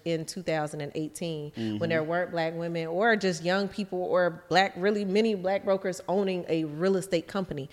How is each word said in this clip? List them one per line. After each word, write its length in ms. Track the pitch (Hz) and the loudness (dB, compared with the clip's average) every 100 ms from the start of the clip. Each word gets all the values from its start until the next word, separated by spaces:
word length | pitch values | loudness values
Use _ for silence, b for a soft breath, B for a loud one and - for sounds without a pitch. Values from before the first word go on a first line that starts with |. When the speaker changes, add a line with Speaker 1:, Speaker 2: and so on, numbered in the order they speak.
Speaker 1:
in 200 | 170 165 | -2 -2
two 160 | 151 190 | -2 -8
thousand 420 | 170 160 151 156 | -2 -2 -2 -4
and 100 | 143 | -6
eighteen, 560 | - 156 - 170 156 147 | -4 -6 -6 -6 -6 -8
Speaker 2:
Mm-hmm. 280 | 113 110 107 | -6 -4 -2
Speaker 1:
when 120 | 165 | 0
there 140 | 165 | 0
weren't 260 | 156 170 180 | 0 0 0
black 240 | 170 165 | -2 -2
women 320 | 165 170 170 160 | -2 -4 -4 -2
or 300 | 170 233 214 | 2 4 4
just 260 | 190 160 | 2 0
young 240 | 170 190 196 | 0 0 0
people 320 | 208 196 180 | -4 -4 -4
or 400 | 180 175 175 165 - | 2 4 4 0 0
black, 240 | 170 190 175 | 4 4 2
really 280 | 196 214 | 0 2
many 300 | 196 196 226 | 2 2 4
black 300 | 202 180 196 | 2 0 0
brokers 360 | 202 190 190 175 - | 2 0 0 -6 -2
owning 380 | 185 190 180 165 | 0 2 0 0
a 140 | 165 156 | 0 0
real 280 | 151 185 190 | 0 2 2
estate 300 | - 170 - | 2 -2 0
company. 420 | 196 185 147 135 | -4 -4 -6 -8